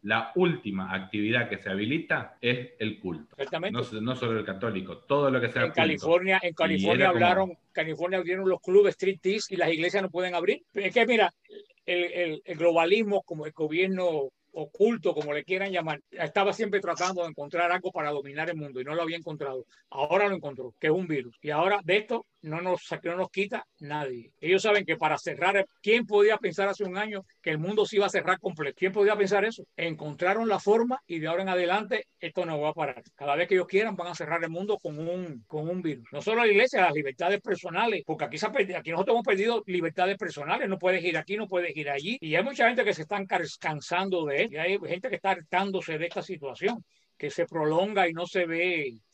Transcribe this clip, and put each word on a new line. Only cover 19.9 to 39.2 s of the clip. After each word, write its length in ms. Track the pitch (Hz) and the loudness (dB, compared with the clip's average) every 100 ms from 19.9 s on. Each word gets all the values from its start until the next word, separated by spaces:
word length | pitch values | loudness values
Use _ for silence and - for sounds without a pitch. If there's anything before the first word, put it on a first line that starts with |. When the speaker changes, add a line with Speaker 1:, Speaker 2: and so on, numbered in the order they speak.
Speaker 2:
Ahora 360 | 135 147 180 202 | -4 2 4 4
lo 80 | 185 | 0
encontró, 380 | 147 131 123 _ | -6 -10 -14 _
que 80 | 156 | 2
es 60 | |
un 140 | 165 185 | 2 2
virus. 280 | 147 123 _ | -4 -4 _
Y 120 | 147 | -4
ahora 280 | 151 180 202 | 0 2 2
de 140 | 160 196 | 2 0
esto 280 | 214 233 - _ | 2 -6 -6 _
no 200 | 156 156 | -8 -6
nos, 200 | 180 175 - 160 | -2 -2 -4 -8
no 120 | 170 180 | -6 -4
nos 120 | 180 | -4
quita 360 | - 202 226 - _ | -2 -4 -4 -10 _
nadie. 520 | 147 151 139 123 113 _ | -8 -6 -6 -8 -12 _
Ellos 220 | 156 190 | 2 2
saben 240 | 220 208 160 | 4 2 2
que 100 | 160 | 0
para 220 | 156 147 | 0 0
cerrar, 480 | - 147 175 196 294 _ | -4 -2 2 2 0 _
¿quién 240 | 202 226 202 | 2 2 4
podía 320 | 208 208 214 | 6 6 4
pensar 320 | 196 165 196 | 0 -2 -2
hace 140 | 196 | -2
un 140 | 196 185 | -4 -4
año 280 | 214 208 190 _ | -6 -8 -12 _
que 100 | - | -4
el 60 | 156 | -4
mundo 280 | 165 214 214 | -2 0 2
se 120 | 208 | 4
iba 80 | 196 | 2
a 40 | |
cerrar 300 | 190 - 185 | 2 0 0
completo? 360 | 208 156 143 - | -2 -4 -6 -2
¿Quién 120 | 185 | -2
podía 240 | 202 202 208 | 4 4 4
pensar 280 | 196 202 208 | 4 4 2
eso? 200 | 226 - - | -2 -16 -6
Encontraron 720 | 165 156 151 143 175 202 226 | -6 -4 -10 -2 0 0 2
la 100 | 196 | 0
forma 400 | - 226 233 254 _ | 4 4 4 -2 _
y 140 | 170 | -6
de 80 | 156 | -2
ahora 160 | 170 | -2
en 60 | 190 | 0
adelante 560 | 180 175 196 208 214 - _ | 0 2 0 0 -4 -4 _
esto 260 | 170 - 170 | -8 -4 -2
no 140 | 151 | 0
va 100 | 151 | -2
a 40 | |
parar. 300 | 160 147 127 - _ | -2 -4 -4 -16 _
Cada 200 | 143 143 | -2 0
vez 120 | 175 | 4
que 80 | 185 | 2
ellos 120 | 175 | 4
quieran 280 | 190 226 185 | 2 2 -2
van 120 | 175 | -8
a 80 | 165 | -8
cerrar 280 | 156 165 | -4 -2
el 60 | 165 | -2
mundo 280 | 165 202 202 | -4 -2 -2
con 160 | 170 147 | -4 -6
un, 460 | 165 180 175 131 107 | -6 -6 -6 -12 -10
con 220 | 151 160 | -8 -4
un 120 | 185 | -4
virus. 260 | 170 135 113 | -4 -6 -10
No 100 | 143 | -8
solo 200 | 151 226 | 0 4
la 40 | 233 | 6
iglesia, 340 | 202 247 247 | 6 6 6
las 120 | 180 | 4
libertades 460 | 151 143 131 175 202 | 4 -4 -2 0 0
personales, 600 | - - 175 170 233 196 135 | -2 -4 -4 -2 0 -2 -4
porque 200 | 156 147 | -4 -4
aquí 120 | 151 | -2
se 100 | 214 | -2
ha 40 | |
perdi-, 240 | 220 196 165 | 0 -2 -2
aquí 160 | 151 | -4
nosotros 240 | 165 196 | -2 2
hemos 100 | 233 | 2